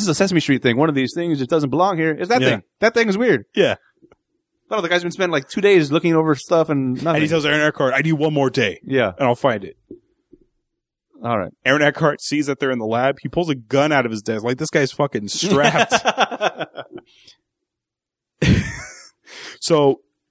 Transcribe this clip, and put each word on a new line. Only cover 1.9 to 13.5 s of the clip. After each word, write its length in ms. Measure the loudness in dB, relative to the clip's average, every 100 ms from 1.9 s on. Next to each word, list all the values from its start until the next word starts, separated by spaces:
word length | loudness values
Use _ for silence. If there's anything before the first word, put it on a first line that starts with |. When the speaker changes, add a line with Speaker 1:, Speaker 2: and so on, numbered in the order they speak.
| 0
Speaker 1:
here. 140 | -2
It's 180 | -2 0
that 140 | 2
Speaker 2:
Yeah. 60 | 2
Speaker 1:
thing. 120 | 0 -6 -2
That 140 | 0
thing 140 | 2 0
is 80 | 0
weird. 280 | 2 0 0
Speaker 2:
Yeah. 220 | 0 0 0 _ _ _ _ _ _ _ _ -8
Speaker 1:
Oh, 80 | -4
the 80 | 0
guy's 140 | -2
been 100 | -2
spending, 180 | -4 -2
like, 160 | -2 -4
two 120 | 0
days 320 | 4 4 4
looking 220 | 0 2
over 200 | 2 2
stuff 340 | 0 0 0 2
and 260 | 0 -2
nothing. 140 | -2 -2
Speaker 2:
And 80 | 0
he 60 | 0
tells 180 | 0 0
Aaron 140 | 2
Eckhart, 340 | 0 0 0
"I 60 | 0
need 140 | 0
one 200 | 0 0
more 160 | 2 0
day. 300 | 2 -2 -2
Speaker 1:
Yeah. 280 | -2 0 0 0
Speaker 2:
And 100 | -2
I'll 60 | 0
find 280 | 0 -2
it." 120 | -6 -18 -20 -20 _ _ _ -20 _ _ _ _ _ _ _ -12
Speaker 1:
All 160 | -4 -4
right. 140 | -4 -4
Speaker 2:
Aaron 160 | 0 2
Eckhart 400 | 2 2 -2 -2
sees 260 | -4 -4 -4
that 120 | -2
they're 140 | -2
in 80 | -2
the 60 | -2
lab. 320 | 0 -2 -2
He 60 | -6
pulls 200 | -4
a 60 | -2